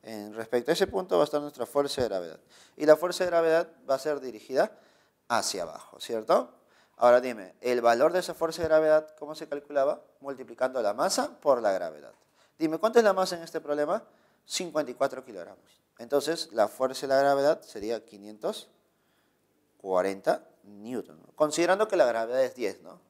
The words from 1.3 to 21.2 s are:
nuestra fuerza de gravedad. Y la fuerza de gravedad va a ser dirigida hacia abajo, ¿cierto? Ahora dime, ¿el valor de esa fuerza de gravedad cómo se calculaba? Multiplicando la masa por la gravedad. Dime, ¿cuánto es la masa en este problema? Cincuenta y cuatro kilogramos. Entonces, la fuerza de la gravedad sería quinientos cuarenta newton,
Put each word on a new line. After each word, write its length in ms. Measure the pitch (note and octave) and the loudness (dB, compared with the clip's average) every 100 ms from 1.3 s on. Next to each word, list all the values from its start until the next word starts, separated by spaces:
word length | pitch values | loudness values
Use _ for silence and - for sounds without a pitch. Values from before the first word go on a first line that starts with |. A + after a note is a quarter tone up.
| D3 | -2
nuestra 240 | D3 C3+ A#2 | -6 -10 -4
fuerza 340 | C#3+ C#3+ - | -2 -2 -2
de 80 | A#2 | -4
gravedad. 320 | F#2+ E2+ - _ _ - | -4 -8 -16 _ _ -20
Y 120 | - D3+ | -4 4
la 100 | D3+ | 6
fuerza 280 | F3 - | 4 -4
de 60 | F3+ | 0
gravedad 380 | E3+ E3 D#3+ F3 _ - | 2 2 2 0 _ -4
va 80 | C3+ | -2
a 20 | |
ser 220 | D3+ C#3+ | -2 -6
dirigida 520 | C3 G#2+ - C3 F3 - _ _ _ _ _ | -8 -14 -4 0 0 -2 _ _ _ _ _
hacia 360 | A#2 - G2 | -2 -2 -6
abajo, 360 | E2+ D2+ - - | -8 -10 -18 -18
¿cierto? 540 | - A2+ A2 F#3 B3+ _ _ _ _ _ | -8 -8 2 0 0 _ _ _ _ _
Ahora 240 | B2 B2 | 6 6
dime, 340 | B2+ A2 F#2 _ | 2 -10 -14 _
¿el 220 | B2 B2 | -2 2
valor 300 | A#2 A#2 D#3 | 4 4 4
de 80 | F3+ | 2
esa 120 | F3 | -4
fuerza 300 | E3 E3 D#3+ | -4 -6 -4
de 60 | D#3+ | 2
gravedad 460 | D#3 D#3 D#3 D#3 - | 2 4 2 2 -16
cómo 160 | D3 | -14
se 120 | D#3 D#3+ | -14 -10
calculaba? 560 | C#3+ C#3+ C#3+ C3+ - - _ | -10 -4 0 0 -2 -10 _
Multiplicando 600 | C#3 C3+ A#2 A#2 B2+ C3 | -14 -12 -14 -4 -4 0
la 140 | G#2 | -2
masa 440 | G#2+ E3+ F#3+ C#4 - | 0 -2 -2 -4 -2
por 220 | D3+ B2+ | 2 2
la 100 | A2 | 2
gravedad. 440 | F#2 E2+ D2+ C#2 _ _ _ _ _ | 0 -4 -12 -20 _ _ _ _ _
Dime, 200 | D#3 D#3 | -4 0
¿cuánto 200 | G#3+ A#3 | 2 4
es 60 | |
la 80 | A3 | 4
masa 240 | F#3+ F#3 F3 | 2 0 -4
en 60 | |
este 180 | E3 D#3+ | -8 -12
problema? 420 | D3 D3 D3 G#3 - _ _ _ _ | -6 -2 -2 -2 -6 _ _ _ _
Cincuenta 440 | - F3+ D3+ C3+ | -8 -4 -4 -4
y 40 | |
cuatro 280 | A#2+ C#3 C3 | -2 -4 -4
kilogramos. 600 | B2+ G2 F2 F#2+ _ _ _ _ | -14 -14 -14 -18 _ _ _ _
Entonces, 520 | A#2 C#3+ D3 D#3+ - | -2 0 0 -6 -6
la 140 | A2 G#2+ | 0 0
fuerza 400 | - C3 C3 C#3 | 2 -4 -2 0
de 60 | |
la 80 | C3+ | 2
gravedad 400 | C#3 C#3 C#3 D#3+ | 4 4 2 0
sería 440 | - A2 G#2 A2+ - | -4 -10 -6 -6 -8
quinientos 640 | G#2 G#2 G#2+ D3 G#3+ - _ _ _ _ _ _ _ _ _ _ _ | -20 -20 -10 -8 -8 -14 _ _ _ _ _ _ _ _ _ _ _
cuarenta 720 | G2 F#2 F#2+ G2 - - - _ | -2 0 0 -2 -2 -2 -4 _
newton, 560 | G#2 G#2 G#2+ B2 F2 D#2+ | -20 -18 -10 -10 -10 -18